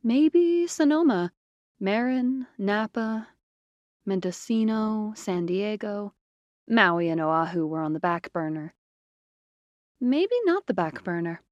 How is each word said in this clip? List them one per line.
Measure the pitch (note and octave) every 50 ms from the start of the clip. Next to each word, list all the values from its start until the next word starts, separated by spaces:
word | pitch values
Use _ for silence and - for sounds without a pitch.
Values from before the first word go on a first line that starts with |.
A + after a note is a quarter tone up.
| -
Maybe | A3+ A#3 C4+ D#4 D#4 - F4 F4 E4+ E4+ F4 F4
Sonoma, | E4+ - - D#4 C#4+ D4+ D#4 E4+ C#4+ G#3+ F3+ F3 F3 _ _ _ _ _ _ _ _ _ _
Marin, | G3+ F#3+ G#3 A3+ A#3+ B3+ B3+ C4 B3 B3 C4 C4 B3+ - _ -
Napa, | G3 G3 G#3 G#3+ A3 A3 - A#3 A3 A3 A3 A3 A3 - _ _ _ _ _ _ _ _ _ _ _ _ _ _ _
Mendocino, | G3 G3 F#3 F3 F3+ F3 - - - A3+ A3+ A3 A3 A3 A3 A3 G#3+ A3 G#3+ G#3+ G#3+ G#3+
San | - - - F3+ F3 E3+
Diego. | E3+ F3+ F#3+ G3+ G#3+ G#3+ G#3 - G#3 G3+ G3+ G#3 G3+ _ _ _ _ _ _ _ _ _ _ _
Maui | - A3+ A#3 G3+ F3 E3+ E3+ F3 E3
and | D#3+ E3
Oahu | D#3 D#3 D#3+ D#3+ E3 E3+ F3 E3+ D#3+
were | D#3 D#3+ D#3+
on | D#3+ D#3 D#3
the | D#3
back | - F3 E3+ E3+ - -
burner. | _ E3+ D#3+ D#3 D#3 D#3 D3+ D#3+ _ _ _ _ _ _ _ _ _ _ _ _ _ _ _ _ _ _ _ _ _ _ _ _ _ _
Maybe | B3+ B3 C4 D4+ F#4 A4 B4 B4 A4+
not | F4+ E4+ G4+ -
the | - -
back | F#3 E3+ D#3+ - - -
burner. | F#3+ F3 E3+ E3+ E3+ E3+ - _ _